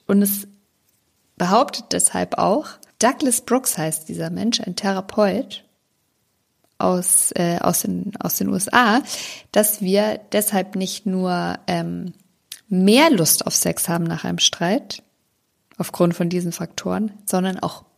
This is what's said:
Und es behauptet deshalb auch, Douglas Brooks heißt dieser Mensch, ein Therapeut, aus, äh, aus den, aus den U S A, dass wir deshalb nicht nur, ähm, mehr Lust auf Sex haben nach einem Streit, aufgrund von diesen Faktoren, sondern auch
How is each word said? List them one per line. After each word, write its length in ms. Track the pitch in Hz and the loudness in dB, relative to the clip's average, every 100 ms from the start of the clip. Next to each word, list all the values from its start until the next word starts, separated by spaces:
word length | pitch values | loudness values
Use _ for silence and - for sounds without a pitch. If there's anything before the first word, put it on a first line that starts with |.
| - | 2
Und 140 | 196 | 4
es 240 | 202 - - - _ _ _ _ _ _ _ - | 4 0 -8 -18 _ _ _ _ _ _ _ -4
behauptet 500 | 180 214 277 - - | 2 4 2 -2 -6
deshalb 480 | - - 185 180 - | -2 0 0 -2 0
auch, 300 | 170 247 - - - _ | 2 0 -2 -14 -20 _
Douglas 440 | 226 269 254 226 | 0 2 0 -2
Brooks 360 | - 254 262 - | 0 0 0 -2
heißt 320 | 160 - - | -4 -4 -8
dieser 220 | 170 165 | -8 -6
Mensch, 280 | 175 214 233 | -2 -2 -2
ein 140 | - 175 | -4 -4
Therapeut, 880 | 196 190 190 - 202 190 277 - - _ _ _ _ _ _ _ _ _ _ _ | -2 -2 -2 2 2 2 -4 -12 -20 _ _ _ _ _ _ _ _ _ _ _
aus, 520 | 185 180 180 - - - | 2 2 2 2 2 0
äh, 220 | 170 170 | 0 2
aus 220 | - 175 | 0 0
den, 320 | - 180 202 - | -2 -4 -6 -6
aus 180 | - - | -6 -2
den 120 | 196 | -2
U 60 | 190 | -2
S 160 | - | 2
A, 280 | 247 233 240 - - - - - | 4 4 2 0 -8 -10 -14 -2
dass 300 | 202 208 - | 0 0 0
wir 380 | 185 196 214 - - | 0 2 2 -4 -2
deshalb 440 | 208 208 202 196 190 | -2 0 0 -2 -4
nicht 300 | 185 - 190 | -4 -4 -4
nur, 540 | 185 185 175 175 - - | -2 0 0 -2 -4 -4
ähm, 460 | 170 170 175 180 - _ _ _ - _ | -4 -4 -6 -10 -12 _ _ _ -20 _
mehr 420 | 185 196 240 330 | 2 6 8 6
Lust 360 | 208 160 - - | 6 4 2 0
auf 80 | - | 0
Sex 340 | 175 170 - | -2 -2 -2
haben 140 | 170 165 | -2 -2
nach 180 | 160 | -4
einem 160 | 175 175 | -4 0
Streit, 640 | - - 175 240 - - - _ _ _ _ _ _ - | 0 0 0 0 -4 -14 -18 _ _ _ _ _ _ -8
aufgrund 380 | 180 - 175 170 | -8 0 0 2
von 140 | 170 | -2
diesen 220 | 180 170 | -2 -4
Faktoren, 600 | - 165 - 185 185 214 - - | -6 -10 -8 -4 -2 -4 -6 -4
sondern 340 | 185 190 185 | -2 -2 -4
auch 240 | 175 - - | -6 -8 -18